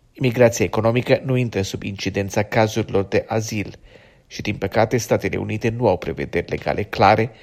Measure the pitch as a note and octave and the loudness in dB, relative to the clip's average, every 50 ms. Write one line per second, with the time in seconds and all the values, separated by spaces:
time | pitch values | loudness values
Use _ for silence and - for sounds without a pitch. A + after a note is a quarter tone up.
0 | _ _ _ - C3+ B2+ A2+ B2 B2 A2+ A2 - G#2 F2 - A2+ G#2 A2+ A#2 B2 | _ _ _ -2 -2 0 4 6 6 6 6 4 -2 0 0 0 0 2 2 0
1 | A2+ - C3 - - C3+ B2+ B2+ B2+ A2+ - F#2+ F#2+ - - - - - G2+ G2 | 2 2 0 0 2 0 0 0 0 0 -2 -2 -4 -4 -6 -8 -8 -8 -8 -6
2 | - G2+ G2 G2+ G2 F#2+ - A2 G2+ - - A#2 A2 G#2+ - A2+ G#2 - - G2 | -6 -4 -4 -4 -4 -2 -2 -2 -2 0 2 2 2 2 2 -2 -4 0 0 -2
3 | F#2+ - - G2 - - A2 A2+ G#2+ A2 A2+ G#2+ G2 - - - - - - - | 0 0 0 -2 -2 0 -4 -4 -4 -4 -6 -6 -6 -8 -10 -18 -20 -20 -20 -20
4 | _ _ _ _ _ - - - - G#2+ G2+ - - G2 - A2+ A2 A2 - A#2+ | _ _ _ _ _ -18 -12 -8 -6 -6 -6 -4 -4 -2 2 2 2 2 2 -2
5 | - - A#2+ G#2 - F#2+ F2+ F#2+ F#2+ G#2 A2 G#2 - A2+ A2+ A#2+ B2 G#2+ F2+ F2+ | 0 2 0 0 0 -2 -4 -4 -4 -4 -6 -2 -2 -2 -2 2 2 2 2 2
6 | - - D2+ C#2+ C#2+ - - E2+ E2+ - D#2 D2 - D#2+ - E2 G2+ - - - | -2 -6 -6 -6 -6 -4 -4 -4 -4 -4 -6 -6 -4 -4 -4 -4 -4 -4 0 4
7 | A2 G2 G#2+ G#2+ A2+ - - - | 6 6 6 6 2 -2 -4 -12